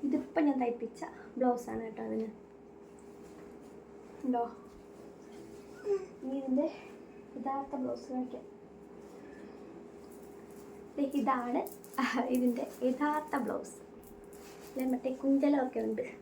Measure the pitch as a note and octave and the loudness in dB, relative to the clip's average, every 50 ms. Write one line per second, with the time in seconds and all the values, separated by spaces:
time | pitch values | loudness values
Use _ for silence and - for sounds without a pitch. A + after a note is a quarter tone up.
0 | - C#4 B3+ C#4+ - - - E4 D4+ D4 C4+ B3+ B3 A#3 A#3 - A#3 A3+ - - | 2 4 2 2 2 2 2 6 6 6 6 6 4 2 2 0 -4 -6 -4 -8
1 | A3+ - - - - - - A#3+ B3+ B3+ A#3+ - - A3+ A3 A3 A3+ A3 G#3+ A3+ | -10 -10 -10 -12 -14 -10 0 4 4 6 6 4 0 -4 -4 -4 -4 -4 -6 -6
2 | A3+ A3 A3 A3 A3 G#3+ - - - - - - - - - - - - - - | -4 -2 0 0 0 -2 -6 -12 -16 -18 -18 -20 -18 -18 -18 -18 -18 -18 -18 -18
3 | - - - - - - - - - - - - - - - - - - - - | -18 -18 -16 -16 -16 -16 -16 -16 -16 -16 -16 -16 -16 -16 -16 -16 -16 -16 -18 -18
4 | - - - - - B3+ B3 A#3+ A#3 A#3 - - - - - - - - - - | -16 -16 -14 -4 0 2 4 4 2 0 -4 -12 -16 -16 -18 -18 -18 -18 -16 -16
5 | - - - - - - - - - - - - - - - - - G#4 G4 F#4+ | -16 -16 -16 -16 -16 -16 -14 -14 -14 -14 -14 -16 -16 -16 -16 -6 2 2 2 2
6 | - - - - - C4 C4+ C#4 C4+ C4 B3+ C#4 D#4 F4 G4 - - - - - | 2 -4 -10 -8 -4 -2 -2 0 2 4 6 6 6 4 0 -4 -12 -14 -14 -16
7 | - - - - - - - C#4 A3+ C4+ C4+ C#4 C4+ - D4 C4 B3+ B3 A#3+ A#3+ | -16 -16 -16 -16 -16 -12 -10 -4 -2 -2 -2 -2 -2 -4 -4 -2 -2 -2 -2 -4
8 | - - B3+ B3+ B3+ A#3+ - - - - - - - - - - - - - - | -6 -4 -2 -2 -2 -2 -6 -10 -10 -12 -16 -16 -18 -18 -18 -18 -16 -16 -16 -16
9 | - - - - - - - - - - - - - - - - - - - - | -16 -14 -14 -14 -14 -14 -14 -14 -14 -14 -14 -14 -14 -14 -14 -14 -14 -14 -16 -16
10 | - - - - - - - - - - - - - - - - - - - - | -16 -16 -16 -16 -14 -14 -14 -16 -16 -16 -16 -16 -14 -14 -14 -14 -14 -8 0 0
11 | C#4+ C4+ C4+ C#4+ A3 C4+ C4 B3 A#3+ B3 B3 E4+ G#4+ - - - - - - - | 0 2 2 2 4 4 4 2 2 2 2 0 0 0 -6 -10 -14 -6 0 2
12 | B3+ - - B3+ A#3 - B3+ B3 B3 B3 A#3 B3 C#4+ - - - B3 B3+ B3+ - | 2 4 4 2 4 4 4 6 6 6 6 4 -2 -4 -2 2 4 4 4 6
13 | D4 D4 D4 D4+ D4+ - - C4+ A3+ G#3 G3+ - - - - - - - - - | 4 4 4 2 0 0 0 0 2 2 0 0 -2 -6 -10 -14 -14 -16 -16 -16
14 | - - - - - - - - - - - - - - - C4+ C4 C4 B3+ B3+ | -16 -16 -16 -16 -16 -16 -16 -16 -16 -16 -16 -16 -16 -8 -2 0 2 4 2 2
15 | - C4 B3+ - - C#4 C#4 C#4 D4 C#4+ D4 C#4 B3+ B3+ - A3+ A3 A3 A3 G#3+ | 2 0 0 4 6 8 8 10 10 10 8 8 6 4 2 0 2 2 2 0
16 | B3+ - - - | -2 -4 -6 -12